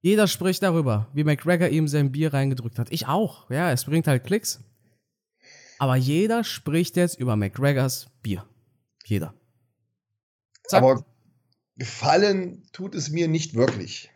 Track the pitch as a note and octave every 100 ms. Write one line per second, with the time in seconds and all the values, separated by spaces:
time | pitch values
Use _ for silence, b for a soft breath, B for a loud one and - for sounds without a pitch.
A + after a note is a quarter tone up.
0 | F3 G#3+ G3 - F#3 F#3 F#3+ E3 C#3 G#2+
1 | A2 C#3 D3+ D3 D#3 F3 F3 D#3 D#3 D3
2 | C#3 C#3 D#3 C#3+ C3+ B2+ A#2 - A#2 C3
3 | - E3 G#3+ - _ C3 F3 C3 - D#3+
4 | D#3 B2+ - G#3 - - - _ _ _
5 | _ _ _ b b b b b C3+ C3
6 | B2+ D#3 A3 A#3 A3 - - D#3+ F3 F#3
7 | F3 - B2+ G#2+ G2+ - C#3 C#3 C3 -
8 | - _ A2 F#2 - _ _ _ _ _
9 | - G2+ D#2+ - _ _ _ _ _ _
10 | _ _ _ _ _ _ - G3 E3+ C3
11 | - _ _ _ _ _ _ - B2 -
12 | C#3 E3 G#3 G3 F3+ - _ - F#3+ F#3+
13 | D3 D#3+ E3 D#3+ - A2+ C3 A#2+ E2+ -
14 | -